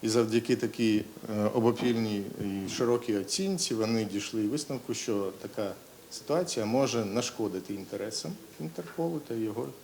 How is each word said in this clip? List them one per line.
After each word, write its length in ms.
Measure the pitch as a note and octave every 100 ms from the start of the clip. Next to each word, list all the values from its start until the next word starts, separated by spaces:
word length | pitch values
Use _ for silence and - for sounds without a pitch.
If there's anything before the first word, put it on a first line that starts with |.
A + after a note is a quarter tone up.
І 80 | A#2
завдяки 460 | A2+ A2 A2+ A2+ A#2+
такій, 500 | A#2 - A#2 G#2+ - - -
е, 140 | G#2+ G#2
обопільній 680 | B2 A#2 A#2 B2 A#2 A2 G#2 F#2+ -
і 280 | G2+ G2 F#2+
широкій 480 | - B2 A#2+ - G#2
оцінці 580 | F#2 - F#3+ F#3 - A2+
вони 300 | A2 A2+ G#2
дійшли 420 | G2 - A2+ G#2
висновку, 460 | G#2+ - C3 -
що 380 | A#2 - G#2 G2 F#2
така 320 | G2 - G2+ F#2 - - -
ситуація 540 | - - D3+ F3+ - G#2+
може 400 | B2 C3+ A#2 G#2
нашкодити 680 | G#2 A#2+ - G#2+ F#2 -
інтересам 580 | G2+ F#2+ G2+ G#2 A2 D#3 G3+ - -
Інтерполу 600 | D#3 - E3 - E3+ D#3+
та 140 | D3
його 340 | A#2 A2 G#2+ C3+ C3+